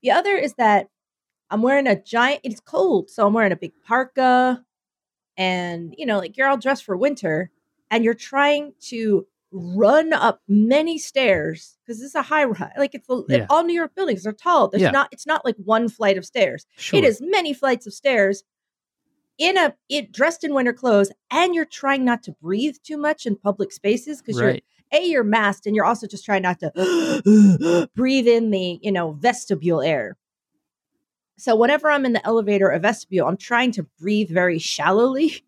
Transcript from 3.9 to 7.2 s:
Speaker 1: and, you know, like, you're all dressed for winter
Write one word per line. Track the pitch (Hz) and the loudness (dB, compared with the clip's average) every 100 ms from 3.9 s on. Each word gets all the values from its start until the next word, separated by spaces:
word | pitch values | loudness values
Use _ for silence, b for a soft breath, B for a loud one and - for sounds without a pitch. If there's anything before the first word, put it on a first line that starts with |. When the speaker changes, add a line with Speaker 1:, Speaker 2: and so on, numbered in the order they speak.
| 233 254 - 254 254 254 254 _ _ _ _ _ _ _ - | -2 -2 0 2 4 2 -2 _ _ _ _ _ _ _ -4
Speaker 1:
and, | 185 180 175 170 170 - | -2 -2 -4 -8 -10 -8
you | 277 | -4
know, | 202 | -2
like, | 175 208 | -4 -2
you're | 269 | 0
all | 269 | 0
dressed | 254 269 | -2 -4
for | - 185 | -4 -2
winter | 269 285 | -2 -2